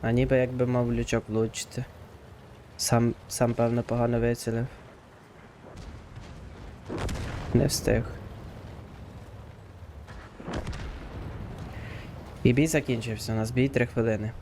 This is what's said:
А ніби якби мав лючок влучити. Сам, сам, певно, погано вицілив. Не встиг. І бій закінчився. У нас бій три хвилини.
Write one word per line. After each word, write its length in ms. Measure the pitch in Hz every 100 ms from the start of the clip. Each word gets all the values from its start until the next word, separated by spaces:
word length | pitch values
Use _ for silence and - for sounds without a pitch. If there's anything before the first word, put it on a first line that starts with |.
А 100 | 113
ніби 260 | 120 131 135
якби 280 | 127 127 123
мав 280 | 123 120
лючок 360 | 117 117 117 -
влучити. 560 | 110 113 - - - 123 - - - - - - - - -
Сам, 360 | - 117 117 - -
сам, 240 | - 120
певно, 300 | 117 117 120
погано 360 | 113 120 120 117
вицілив. 480 | 117 120 - 113 131 - - - - - - - - - - - - - - - - - - - - - - - - - - - -
Не 120 | 123 143
встиг. 360 | - - 113 120 - - - - - - - - - - - - - - - - - - - - - - - - - - - - - - - - - - - - - - - - - - -
І 100 | 123
бій 140 | 123 160
закінчився. 680 | 156 - 120 117 110 -
У 20 | 110
нас 160 | 113
бій 180 | 123 135
три 160 | 127 120
хвилини. 460 | - 113 107 110 -